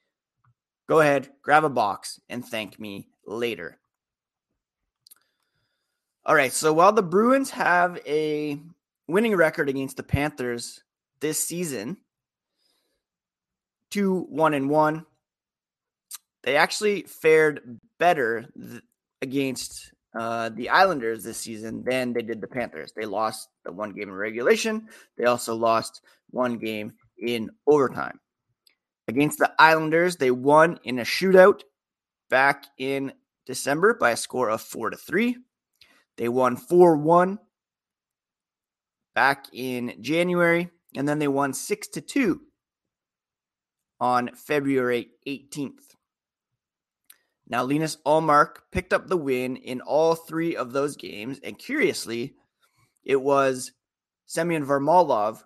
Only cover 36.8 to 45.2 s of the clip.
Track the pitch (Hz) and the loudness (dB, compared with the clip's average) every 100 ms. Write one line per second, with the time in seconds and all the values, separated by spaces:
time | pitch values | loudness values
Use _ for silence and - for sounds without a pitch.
36.8 | 175 151 151 175 185 202 _ _ _ _ | 8 6 4 4 2 -2 _ _ _ _
37.8 | _ _ _ _ _ _ _ _ _ _ | _ _ _ _ _ _ _ _ _ _
38.8 | _ _ _ 110 131 139 - 107 127 123 | _ _ _ 2 2 2 -6 -10 -8 -6
39.8 | 123 - 117 165 180 175 170 170 175 _ | -8 -8 -4 0 0 2 2 2 -2 _
40.8 | _ - 143 147 143 139 139 131 - 202 | _ -6 -4 -2 0 0 -2 -4 -8 -8
41.8 | - 160 - 277 214 - _ _ _ _ | -8 -14 -4 0 0 -2 _ _ _ _
42.8 | _ _ _ _ _ _ _ _ _ _ | _ _ _ _ _ _ _ _ _ _
43.8 | _ - 123 123 123 - - 147 139 135 | _ -4 0 0 -2 -8 -4 -2 0 0
44.8 | 123 120 - _ | 0 -2 -4 _